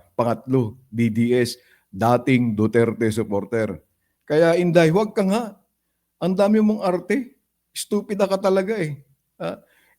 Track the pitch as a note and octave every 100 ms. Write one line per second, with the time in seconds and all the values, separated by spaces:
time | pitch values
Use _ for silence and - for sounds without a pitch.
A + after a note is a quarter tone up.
0 | _ - A#2 A2 - C3 A2 - _ A2
1 | A#2 A2 A#2 B2 A#2+ - _ _ _ F#2+
2 | A2+ B2 C3 B2+ A#2+ G#2 G#2+ A#2 A2+ G#2+
3 | A2+ A2 G#2+ G2+ G2 A2+ G#2 E2+ _ _
4 | _ _ - D3+ E3 F3 F3 E3 D#3+ F#3
5 | G#3+ A3 F#3+ A3 A3 - _ _ _ _
6 | _ _ E3+ F#3+ G3+ G#3+ G#3+ G#3+ F#3 F3+
7 | F#3 A#3+ A#3+ _ _ _ _ - - G#3
8 | G3 G3+ G3 F#3+ G3 G3 F#3+ A3 D#3 C#3
9 | _ _ _ _ E3+ - _ _ _